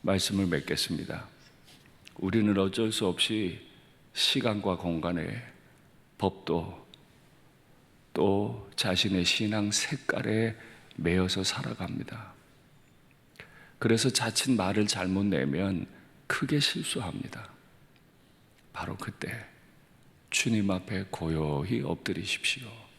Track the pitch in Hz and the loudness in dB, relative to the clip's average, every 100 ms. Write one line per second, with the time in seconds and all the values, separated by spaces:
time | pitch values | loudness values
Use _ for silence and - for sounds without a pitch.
0 | - 95 - 98 95 78 - 78 - 82 | 2 2 2 2 2 0 0 -2 0 -2
1 | - - - - - - - - - - | -4 -8 -10 -18 -20 -20 -20 -20 -20 -20
2 | - - 95 110 104 98 95 92 110 107 | -20 -4 2 4 4 4 2 2 0 2
3 | 101 85 - 110 95 - - - - - | 0 0 0 0 -2 -6 -16 -20 -20 -20
4 | - - - 139 120 104 98 90 87 85 | -14 -2 0 2 2 0 0 0 0 0
5 | 85 87 85 110 - - - - - - | 0 -2 -4 -6 -12 -20 -20 -20 -20 -20
6 | - _ 98 - - 82 90 92 - - | -20 _ 0 0 -2 -2 -2 -10 -18 -20
7 | - - - - - - _ - - - | -20 -20 -20 -20 -20 -20 _ -20 -20 -20
8 | - - 98 98 104 113 - - - 92 | -6 2 4 4 0 -4 -10 -4 0 2
9 | 104 92 87 - 107 110 104 101 - 143 | 2 2 2 2 0 0 0 0 -2 -4
10 | - - 117 110 113 110 - - - - | -2 -2 0 2 0 -2 -16 -20 -16 -4
11 | 85 92 92 98 95 117 123 113 90 - | 0 2 2 0 -2 -2 -6 -6 -6 -6
12 | - 113 107 - - - - - - - | -8 -10 -14 -20 -20 -20 -20 -20 -20 -20
13 | - - _ - - - - - 120 113 | -20 -20 _ -20 -20 -20 -20 -4 2 4
14 | 131 - 117 110 135 120 92 101 104 101 | 4 2 0 0 2 4 4 2 2 2
15 | 92 98 104 82 67 71 98 92 - - | 2 2 4 2 2 2 0 0 -4 -12
16 | - - - - 135 147 - 175 170 - | -20 -20 -4 -2 2 2 2 0 -4 -4
17 | 98 - - - - - - - - - | -4 -6 -8 -10 -14 -20 -20 -20 -20 -20
18 | - - - - - - - - - - | -20 -20 -20 -20 -20 -20 -18 -10 -8 -6
19 | - - - 113 - - - - - - | -8 -6 -6 -6 -12 -20 -20 -20 -20 -20
20 | - - _ - - 113 98 92 - 95 | -20 -20 _ 0 2 2 2 0 -2 -6
21 | 95 - 80 80 78 71 76 117 135 85 | -4 -4 0 2 2 0 0 -2 0 -4
22 | - 85 95 - - - 120 107 107 | -2 -4 -2 -2 -2 -2 -8 -16 -20